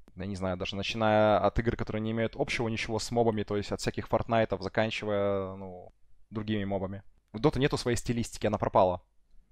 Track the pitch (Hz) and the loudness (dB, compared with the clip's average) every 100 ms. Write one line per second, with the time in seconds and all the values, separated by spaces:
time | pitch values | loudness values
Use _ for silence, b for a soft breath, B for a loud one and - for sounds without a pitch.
0 | - 90 92 95 95 90 95 95 98 113 | -18 -10 -8 -4 -2 -2 -4 -4 -4 0
1 | 110 107 107 104 101 - 117 - 113 107 | 4 6 6 6 4 2 0 0 -2 -4
2 | 110 113 113 - 143 - 113 110 - 107 | -2 0 -2 -2 -2 -2 -2 -2 -2 -4
3 | - 120 113 107 101 101 101 101 - - | -2 2 2 2 0 -2 -2 -4 -4 -4
4 | - 113 - 113 110 95 95 - 110 - | 0 -2 2 2 2 0 -2 0 0 0
5 | 107 101 101 98 95 95 95 90 98 _ | -2 2 2 2 -2 -8 -12 -14 -18 _
6 | - - - 107 107 107 98 98 95 98 | -20 -20 -12 -8 -4 -2 0 -2 -2 -8
7 | - - _ 107 143 127 131 139 123 117 | -14 -20 _ 0 2 2 0 0 -2 -2
8 | - 117 110 - 107 104 113 117 92 90 | 0 -2 -4 -4 -2 0 2 4 4 2
9 | _ _ _ - - | _ _ _ -20 -20